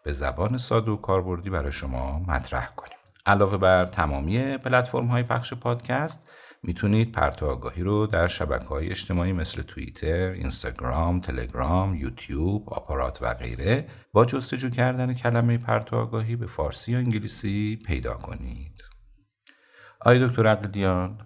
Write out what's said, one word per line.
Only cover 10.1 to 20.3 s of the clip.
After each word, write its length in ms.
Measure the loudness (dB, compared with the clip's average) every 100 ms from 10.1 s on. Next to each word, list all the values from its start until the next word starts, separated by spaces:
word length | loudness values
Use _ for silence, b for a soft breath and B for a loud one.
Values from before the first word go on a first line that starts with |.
| 0 -2
اینستاگرام، 880 | -4 -6 -6 -8 -6 -4 0 0 0
تلگرام، 760 | -2 -4 -6 -4 0 2 2 -2
یوتیوب، 720 | -4 -8 -8 -2 0 0 -4
آپارات 520 | -8 -4 -2 -2 -2
و 120 | -4
غیره 540 | -4 -6 -2 0 0 B B B
با 120 | 4 4
جستجو 440 | 2 -4 -4 -2
کردن 440 | 0 0 2 -2
کلمهٔ 440 | 0 2 2 4 2
پرتو 380 | 2 0 0 -2
آگاهی 400 | -2 -2 -4 -4
به 120 | -6
فارسی 440 | -4 -4 -4 -2
یا 60 | 0
انگلیسی 840 | 0 -2 -4 -6 -2 -2 -2 -4 -4
پیدا 280 | -2 -2
کنید. 680 | -8 -10 -10 -10 -10 -12 -16 -20 -20 -20 _ _ _ b b b b b b
آقای 260 | 6 8
دکتر 200 | 6